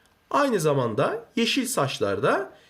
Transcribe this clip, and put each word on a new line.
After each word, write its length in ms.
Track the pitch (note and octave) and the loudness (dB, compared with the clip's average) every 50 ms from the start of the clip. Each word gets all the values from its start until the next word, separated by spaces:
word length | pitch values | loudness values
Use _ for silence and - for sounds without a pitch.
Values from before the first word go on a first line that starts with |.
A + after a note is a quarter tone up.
| _ _ _ _ _ - | _ _ _ _ _ -2
aynı 280 | - C4+ C#4+ C4+ A3+ F#3 | 0 0 2 2 0 2
zamanda 680 | D#3 D3+ C#3+ C#3 B2 A#2 G#2+ B2 E3 A#3 G4+ A#4 - - - | 2 2 2 2 0 0 0 0 0 0 -2 -6 -8 -6 -2
yeşil 320 | A3+ A#3 A3+ - C#4 A#3 | -2 0 0 0 -2 -2
saçlar 560 | - - F3 C#3+ C3+ - - G#2+ G2+ G2 G2 B2+ | -2 0 0 -2 -2 -2 -2 -2 -2 0 0 2
da 300 | F#3+ C#4 G4 G4 - - - - - | 2 2 0 -2 -6 -12 -20 -20 -20